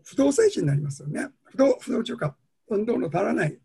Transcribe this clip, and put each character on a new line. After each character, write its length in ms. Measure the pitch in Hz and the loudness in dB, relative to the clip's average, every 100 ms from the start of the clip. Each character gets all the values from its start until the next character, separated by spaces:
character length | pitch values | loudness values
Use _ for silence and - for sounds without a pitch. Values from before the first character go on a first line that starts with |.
不 120 | - - | -8 0
動 160 | 277 | 2
精 180 | 277 427 | 4 2
子 100 | 392 | 2
に 60 | 151 | 0
な 80 | |
り 60 | 143 | 0
ま 100 | 147 | -2
す 120 | - | -8
よ 60 | 143 | -10
ね。 200 | 233 277 _ | -8 -10 _
不 140 | _ - | _ 2
動、 180 | 269 - | 2 2
不 120 | - | -2
動 100 | 240 | -4
と 100 | 226 | -4
い 20 | |
う 20 | 233 | -4
か、 200 | 151 - _ _ - | -6 -6 _ _ -4
運 160 | 208 | -2
動 140 | 226 247 | 0 -2
の 80 | 160 | 0
足 80 | 170 | 0
ら 80 | 214 | 0
な 140 | 240 151 | 0 -2
い 120 | - | -4